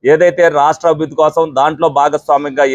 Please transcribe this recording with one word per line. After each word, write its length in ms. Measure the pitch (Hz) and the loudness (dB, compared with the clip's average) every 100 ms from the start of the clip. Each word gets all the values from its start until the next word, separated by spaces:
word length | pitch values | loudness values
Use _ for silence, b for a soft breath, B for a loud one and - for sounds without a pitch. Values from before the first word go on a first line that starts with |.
ఏదైతే 400 | 117 156 175 165 170 147 | 2 2 2 2 0 2
రాష్ట్ర 300 | 143 156 170 | 0 0 -2
అభివృద్ధి 220 | 156 156 139 | -2 -4 -2
కోసం, 220 | 151 151 160 131 | 0 0 -4 0
దాంట్లో 300 | 147 156 165 139 | -2 0 -2 0
భాగస్వామ్యంగా 680 | 143 147 - 143 147 135 139 | 0 -2 -2 -2 -2 -2 0